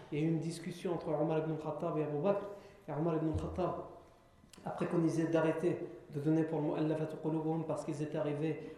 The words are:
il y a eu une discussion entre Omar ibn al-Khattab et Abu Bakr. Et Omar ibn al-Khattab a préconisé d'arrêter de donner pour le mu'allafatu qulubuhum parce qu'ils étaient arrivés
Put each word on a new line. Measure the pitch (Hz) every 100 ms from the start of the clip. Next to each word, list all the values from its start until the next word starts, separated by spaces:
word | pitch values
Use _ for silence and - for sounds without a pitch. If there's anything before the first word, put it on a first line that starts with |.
| -
il | 147
y |
a | 165
eu |
une | 160
discussion | 160 - 185 - 190
entre | 165 165
Omar | 151 160 156
ibn | 156
al-Khattab | 151 156 151 170 151
et |
Abu | 147 147
Bakr. | 196 202 - - - - -
Et |
Omar | 143 165 160
ibn | 156
al-Khattab | 151 156 - 170 - - - - - - - - - -
a |
préconisé | - 170 170 160 160 160
d'arrêter | 160 156 - 170 - - - -
de | 143
donner | 151 160
pour | 156 156
le | 151
mu'allafatu | - 156 156 147 -
qulubuhum | 156 160 156 160
parce | 156 139 -
qu'ils | 143
étaient | 151 151
arrivés | 147 143 156 151 -